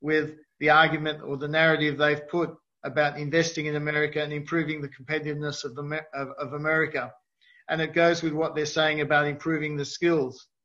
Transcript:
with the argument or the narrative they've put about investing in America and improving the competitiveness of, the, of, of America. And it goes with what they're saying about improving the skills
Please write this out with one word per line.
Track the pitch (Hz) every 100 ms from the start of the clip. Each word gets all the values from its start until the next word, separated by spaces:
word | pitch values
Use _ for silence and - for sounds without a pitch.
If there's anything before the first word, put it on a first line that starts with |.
with | 147 156 151 - _ _
the | 151
argument | 151 160 156 151 151
or | 139 139
the | 151
narrative | 160 160 156 151 135
they've | 147 147 -
put | 170 160 - _ _
about | 143 135 147 147
investing | 147 165 165 - 151
in | 147
America | 147 151 147 151
and | 147
improving | 147 147 170 156 151
the | 139
competitiveness | - 127 156 151 147 147 147
of, | 143
the, | 131 147 156 151
of, | 139 135 143
of | 139
America. | 147 156 160 151 139 123 - _ _ _ _ -
And | 160
it | 151
goes | 170 170 170
with | 165
what | 151 160
they're | 156 151
saying | 160 156 151
about | 143 147 147
improving | 143 160 156 151 147
the |
skills | 139 - 170 160 127 123 - _